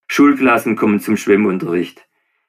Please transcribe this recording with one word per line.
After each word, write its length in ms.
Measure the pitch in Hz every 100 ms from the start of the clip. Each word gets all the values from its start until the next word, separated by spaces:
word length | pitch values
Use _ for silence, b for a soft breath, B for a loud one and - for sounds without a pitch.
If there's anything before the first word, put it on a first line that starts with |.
| -
Schulklassen 680 | - 143 135 131 117 120 107
kommen 240 | 107 104
zum 160 | - 107
Schwimmunterricht. 920 | - 101 107 92 87 87 82 - _ _ _ _